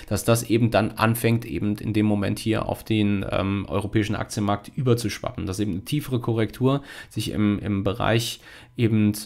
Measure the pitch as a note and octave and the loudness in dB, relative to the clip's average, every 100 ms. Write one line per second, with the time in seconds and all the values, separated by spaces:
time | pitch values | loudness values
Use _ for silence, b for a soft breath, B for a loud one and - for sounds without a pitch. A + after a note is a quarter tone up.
0 | - G2+ - A#2 - A2+ A#2 G2 A2 - | -6 -2 2 2 4 4 4 4 2 2
1 | A2+ A#2 A#2 A#2 A#2+ - G#2 G#2 - G#2+ | 2 2 2 2 0 -4 -2 -2 -2 2
2 | G#2+ G2+ G2+ G#2 A2 G#2+ - G#2 - A2 | 2 2 0 -2 -2 -2 -2 -6 0 2
3 | G2+ G2+ - - F#2+ G2 - G2 G2+ A2 | 2 0 0 0 0 -2 -2 -4 0 0
4 | G2+ G2+ - - G2+ G2+ - - B2+ A#2 | 0 -2 -4 -2 0 -2 -4 -4 0 0
5 | G#2 - - - F#2 F#2+ G#2+ F2+ - D3 | 0 -4 -6 -6 -6 -2 -2 -4 -4 -6
6 | C3+ B2+ B2 A2+ G#2+ - C3 C#3 B B | -2 -4 0 0 -2 0 0 0 B B
7 | B - - F#2 G#2 G2+ G#2 G2 G2+ F#2 | B -6 -4 0 2 2 0 -2 -2 -2
8 | G2+ A#2 A#2+ - B B B - A2+ A2 | 0 0 0 -8 B B B -2 2 4
9 | G#2 G#2 | 4 2